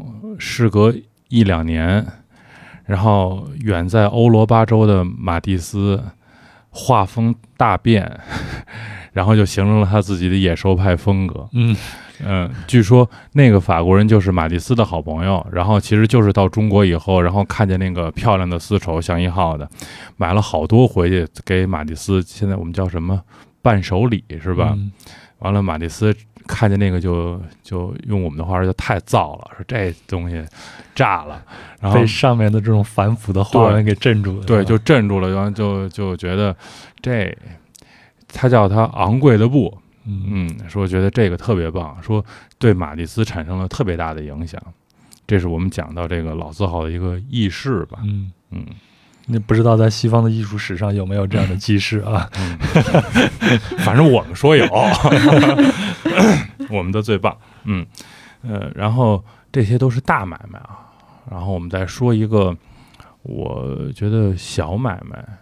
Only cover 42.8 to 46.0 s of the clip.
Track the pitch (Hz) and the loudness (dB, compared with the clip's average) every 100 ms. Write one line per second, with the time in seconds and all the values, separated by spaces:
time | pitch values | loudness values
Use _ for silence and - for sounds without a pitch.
42.8 | 76 78 82 113 110 87 78 92 95 - | 0 -8 -8 -4 -4 -6 -8 -6 -6 -4
43.8 | 104 85 82 78 76 73 80 - - - | -4 -4 -6 -8 -10 -10 -12 -12 -18 -20
44.8 | _ _ _ _ - 101 87 82 92 82 | _ _ _ _ 0 0 0 -2 -4 -6
45.8 | 78 82 | -8 -8